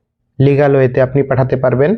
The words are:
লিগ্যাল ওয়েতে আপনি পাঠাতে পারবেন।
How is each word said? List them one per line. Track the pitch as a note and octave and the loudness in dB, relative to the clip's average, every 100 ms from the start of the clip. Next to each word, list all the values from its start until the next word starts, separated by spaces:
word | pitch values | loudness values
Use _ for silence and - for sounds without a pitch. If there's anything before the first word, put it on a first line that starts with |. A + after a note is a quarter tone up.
| _ _ _ - | _ _ _ -2
লিগ্যাল | C#3 C#3+ D3 | 0 2 2
ওয়েতে | C3+ C3 B2+ | 2 0 0
আপনি | C3 C#3 | -2 -2
পাঠাতে | C#3 C3 B2+ C3 | -2 -2 -2 -2
পারবেন। | C3 B2 D3 | -2 0 0